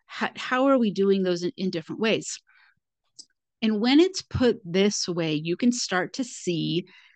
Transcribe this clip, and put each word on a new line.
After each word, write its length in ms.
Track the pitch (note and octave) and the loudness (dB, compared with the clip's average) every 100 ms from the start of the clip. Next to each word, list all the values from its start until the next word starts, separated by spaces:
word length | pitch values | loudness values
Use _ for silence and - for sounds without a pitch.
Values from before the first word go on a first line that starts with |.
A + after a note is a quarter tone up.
| - | -16
How, 240 | - A3 - | -8 -8 -6
how 320 | - B3+ C4+ | -4 0 4
are 100 | C4+ | 4
we 140 | A3 | 2
doing 320 | F3+ G3 G3 | 2 2 2
those 200 | F#3 F3 | 2 0
in, 80 | F3 - | -4 -4
in 120 | F#3 | -4
different 280 | E3+ D#3 E3 | -4 -8 -4
ways? 400 | A3 E3 - - _ _ _ _ _ _ _ - - _ _ - | 0 -2 -4 -12 _ _ _ _ _ _ _ -20 -20 _ _ -4
And 200 | A3 G#3 | -2 0
when 180 | A#3+ C#4 | 4 6
it's 220 | F#4 F#4+ | 6 2
put 380 | - - B3 - | -6 0 2 0
this 440 | F3 F3+ G#3 - - | -2 2 2 0 -4
way, 260 | E3+ D#3+ | -2 -2
you 240 | D3+ D#3+ F3 | -2 -2 0
can 140 | A#3+ | 0
start 420 | A#3+ - F#3 E3 | 0 -2 -2 -2
to 100 | - | -6
see 640 | B3 - - E3 D#3 D#3+ F#3+ - _ | -8 -8 -4 -2 -2 -4 -6 -14 _